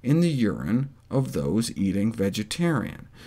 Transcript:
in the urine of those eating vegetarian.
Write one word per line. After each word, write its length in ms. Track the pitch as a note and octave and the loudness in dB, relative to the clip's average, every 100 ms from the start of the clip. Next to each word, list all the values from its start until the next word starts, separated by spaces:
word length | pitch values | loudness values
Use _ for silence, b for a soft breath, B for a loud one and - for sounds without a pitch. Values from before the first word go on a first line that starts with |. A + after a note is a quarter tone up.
in 160 | A2+ D#3 | 4 4
the 100 | F3 | 4
urine 600 | C#3+ G#2+ A#1 C#2 A#2 C#3 - - | 2 0 0 0 0 -2 -8 -4
of 220 | C3+ C3 | -2 0
those 440 | F2 C#2+ G2+ A2+ - | -2 0 0 0 -2
eating 360 | G2 F#2+ G#2+ | 0 2 0
vegetarian. 960 | A2+ G2 G2 G#2 - E3+ D3 - - - B | 0 -2 -2 -6 0 0 0 -2 -10 -18 B